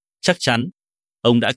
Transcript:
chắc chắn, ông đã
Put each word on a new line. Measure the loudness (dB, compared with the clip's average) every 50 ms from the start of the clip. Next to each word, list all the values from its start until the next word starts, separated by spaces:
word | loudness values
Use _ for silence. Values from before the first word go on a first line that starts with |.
| _ _ _ _
chắc | -2 -2 -2 -2
chắn, | -2 -2 -2 -2 -4 -6 -10 _ _ _ _ _ _ _ _ _
ông | 0 2 2 2
đã | 2 0 -2